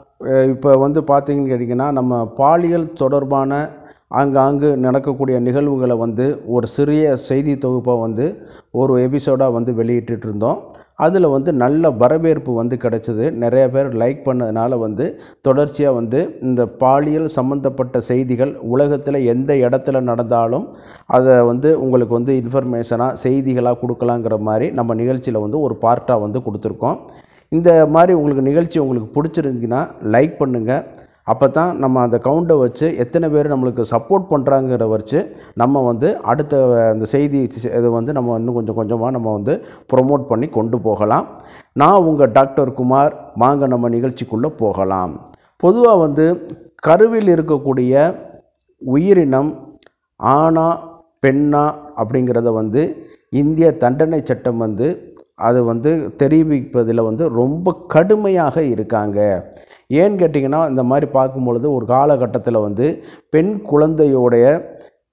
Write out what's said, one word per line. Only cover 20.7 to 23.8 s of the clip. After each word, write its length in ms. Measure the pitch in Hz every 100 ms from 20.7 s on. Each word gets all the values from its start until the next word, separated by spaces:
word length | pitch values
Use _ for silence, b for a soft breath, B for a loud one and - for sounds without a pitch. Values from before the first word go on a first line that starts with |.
| B B B B
அதை 280 | 127 131 123
வந்து 380 | 120 123 147 160
உங்களுக்கு 320 | 131 127 113
வந்து 200 | 117 127
இன்ஃபர்மேஷனா, 760 | 131 117 135 127 117 117 117 127 -
செய்திகளா 500 | 131 139 131 127 120
கொடுக்கலாங்கிற 600 | 120